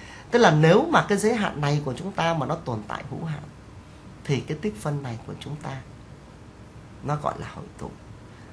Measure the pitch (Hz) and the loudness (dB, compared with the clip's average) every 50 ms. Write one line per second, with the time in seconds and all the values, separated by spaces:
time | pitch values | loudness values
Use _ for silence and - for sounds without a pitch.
0 | - - - - - - - 240 185 180 156 151 156 160 180 226 311 339 302 180 | -18 -16 -16 -18 -8 2 6 8 8 8 8 8 8 10 8 8 6 6 4 4
1 | 156 - 202 190 202 214 247 220 202 - - 143 147 143 147 147 147 135 123 - | 4 4 0 2 4 2 2 2 0 -2 -2 0 0 2 2 2 0 -2 -4 -4
2 | 180 190 - - 160 165 170 160 131 123 160 165 - - 117 107 107 - - - | -6 -6 -2 0 0 2 2 0 0 -2 -2 -4 -2 -4 -4 -4 -4 -6 -8 -8
3 | - - - - 160 160 147 143 147 - - - - - - - - - - - | -6 -8 -8 -6 -6 -6 -6 -6 -10 -14 -16 -18 -18 -18 -18 -18 -18 -18 -20 -18
4 | - - - - - - 143 120 113 - 156 151 - 214 208 - - 156 147 143 | -18 -18 -18 -12 -2 0 0 0 0 -4 -6 -4 -4 -4 -4 -4 -4 -4 -4 -4
5 | 139 123 113 113 - - - - - 131 143 151 - 147 135 131 - - - - | -4 -6 -8 -8 -8 -10 -12 -10 -10 -10 -10 -8 -8 -8 -8 -10 -12 -14 -18 -18
6 | - - - - - - - - - - - - - - - - - - - - | -18 -18 -18 -18 -18 -20 -20 -20 -20 -20 -20 -20 -20 -20 -20 -20 -20 -18 -18 -8
7 | - 131 147 147 147 - - - - - - - - - - - - - - - | -4 -4 -2 -2 -2 -4 -4 -4 -10 -10 -10 -12 -14 -14 -12 -12 -12 -12 -12 -14
8 | - - - - - - - - - - | -18 -18 -18 -18 -18 -20 -20 -20 -18 -18